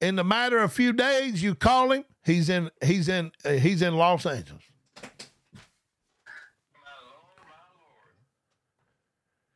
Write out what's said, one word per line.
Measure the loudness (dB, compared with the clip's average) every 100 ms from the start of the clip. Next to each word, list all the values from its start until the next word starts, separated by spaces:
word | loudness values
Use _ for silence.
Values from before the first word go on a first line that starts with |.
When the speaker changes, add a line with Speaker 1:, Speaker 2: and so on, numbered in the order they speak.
Speaker 1:
In | -2
the | 0
matter | 0 0 0 2
of | 0
a |
few | 0 0
days, | 2 0 0 -2 -4
you | -4 0
call | 2 4 2
him. | 0 -6 _
He's | -2 0 0
in, | -2 -4 -4
he's | -2 0 0
in, | -4 -6 -8
uh, | -4
he's | 0 2 2
in | 0 2
Los | 2 0
Angeles. | -2 -6 -10 -18 -20 _ _
Speaker 2:
My | -20
Lord, | -20 -20 -20 _ _ -20 -20 _ _ _ _ _ -20 -20 -20 _ _ _ -20 -20 -20 -20 _ _
my |
Lord. | -20 -20 _ _ _ _ _ _ _ _ _ _ _ _ _ _ _ _ _ _ _